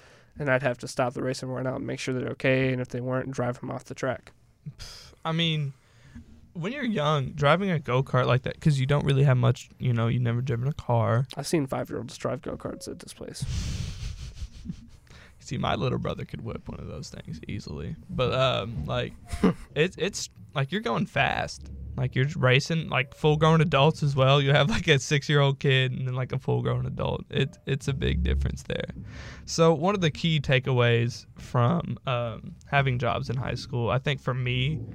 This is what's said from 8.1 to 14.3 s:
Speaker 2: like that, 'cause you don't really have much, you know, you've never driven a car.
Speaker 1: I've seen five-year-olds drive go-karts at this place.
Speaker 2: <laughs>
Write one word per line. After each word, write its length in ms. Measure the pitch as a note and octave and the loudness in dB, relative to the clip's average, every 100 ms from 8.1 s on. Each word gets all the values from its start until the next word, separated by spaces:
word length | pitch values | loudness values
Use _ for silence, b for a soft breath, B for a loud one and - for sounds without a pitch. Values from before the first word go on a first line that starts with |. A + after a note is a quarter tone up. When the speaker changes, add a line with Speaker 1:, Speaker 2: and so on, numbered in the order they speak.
| B2+ B2+ | 2 4
Speaker 2:
like 160 | B2+ | 2
that, 160 | - - | 0 0
'cause 180 | - C#3+ | 2 4
you 60 | C3 | 4
don't 180 | C#3+ | 2
really 200 | C#3 C3+ | 4 4
have 140 | C#3 B2+ | 6 6
much, 320 | A#2+ A#2+ - - | 4 2 -2 -4
you 140 | C3 | 0
know, 140 | A#2 A#2 | 2 2
you've 140 | A#2+ | 2
never 200 | B2 A#2 | 0 0
driven 240 | C3 A#2 B2+ | -2 -2 -2
a 60 | |
car. 520 | D#3 - A#2+ G#2+ A2 C3+ - | -4 0 2 4 2 0 -4
Speaker 1:
I've 120 | C#3 | -2
seen 180 | E3+ C3+ | 0 0
five-year-olds 500 | B2 B2+ A2 A#2 - | -4 -4 -6 -8 -6
drive 260 | B2+ B2+ | -4 -4
go-karts 440 | - - - - - | -6 -8 -8 -10 -12
at 120 | - | -12
this 140 | - | -14
place. 300 | - - - - | -16 -14 -8 -4
Speaker 2:
<laughs> 1900 | - - - - - - - - | -4 -4 -4 -6 -8 -10 -10 -12